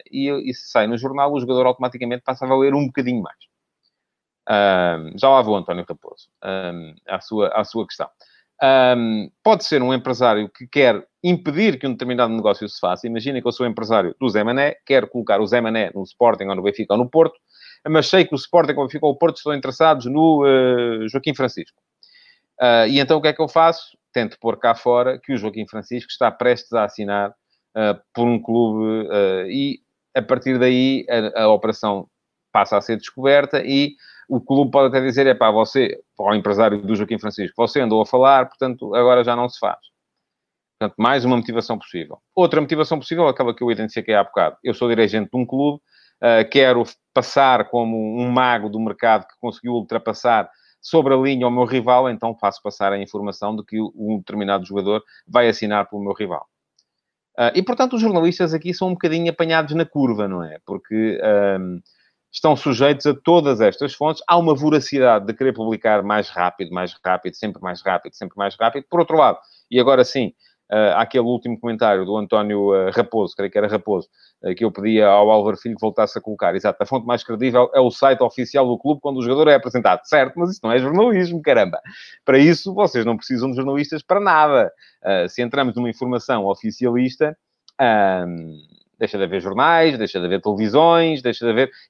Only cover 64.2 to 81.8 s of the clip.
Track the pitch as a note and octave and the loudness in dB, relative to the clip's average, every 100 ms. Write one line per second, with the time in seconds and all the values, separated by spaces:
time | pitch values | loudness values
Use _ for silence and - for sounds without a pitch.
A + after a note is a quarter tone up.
64.2 | - F3 E3+ C#3 D3+ D3+ D3 C#3 B2+ A2 | 0 2 4 2 2 0 0 2 4 4
65.2 | G2+ A2 C3 A#2 A2+ A2 A2+ G#2+ G2 G#2+ | 0 -2 -2 -2 -4 -2 0 0 0 -2
66.2 | G2+ - F2+ - F2+ F2+ F2+ - F#2 F#2 | -2 -2 -2 -4 -8 -6 -8 -6 -4 -4
67.2 | F#2 - A2 F#2 F#2 F2+ - F2+ - - | -4 -10 -10 -8 -10 -8 -4 -4 -6 -16
68.2 | F#2+ - G2+ - A2+ C#3 C3+ F3 E3 D#3+ | -14 -6 -6 -2 -4 -4 -4 -2 0 4
69.2 | C#3+ F3 - _ - A#2+ B2 C3 B2 C#3 | 4 2 -6 _ -4 2 4 4 4 0
70.2 | A2 - _ _ - G#2+ G#2+ E2+ A2+ C3 | -4 -6 _ _ -4 0 2 2 0 0
71.2 | A#2+ B2 B2 A2+ A#2 A2 A2+ G2 F#2 G#2+ | 0 -2 -6 -8 -6 -2 0 0 0 -4
72.2 | G2+ A2 G#2 G#2 G2+ G2 F#2+ F#2+ A2+ A2+ | -2 -2 0 0 2 2 0 -2 -2 -2
73.2 | F#2+ - G2 G#2 G#2 G#2 G2 F#2+ - _ | -4 -4 -6 -2 -2 -2 -4 -6 -6 _
74.2 | _ _ F#2+ F2+ A2 F#2+ G#2 A2 G#2 G2+ | _ _ -10 -4 -4 -4 0 4 6 6
75.2 | G#2 G#2+ G2+ F#2+ A#2+ G#2+ A2 G#2 G#2+ - | 6 4 2 -4 -8 -6 -4 -2 -2 -4
76.2 | - G#2 F#2 F#2 G#2 - G2+ C3 A2+ A#2+ | -12 -6 -4 -2 -2 -2 -4 -4 -4 -4
77.2 | - A2+ B2+ B2 B2 C#3 B2+ - C3+ B2+ | -4 -4 0 2 4 4 2 2 2 2
78.2 | A#2+ - A#2+ C#3 B2+ A#2+ C#3 D3 D3 C3 | 0 -2 -4 0 0 0 -2 -4 -4 -4
79.2 | A#2+ C3+ D#3 C#3 B2+ A#2+ G#2 - - D3+ | 0 4 6 6 2 -2 0 0 2 2
80.2 | C3 - F3 - A2 B2 C3 E3 A#3+ G#3 | 2 -2 -4 -4 0 0 2 2 2 2
81.2 | F3 E3+ D3 B2 F#2+ E2 | 0 -2 2 2 2 -2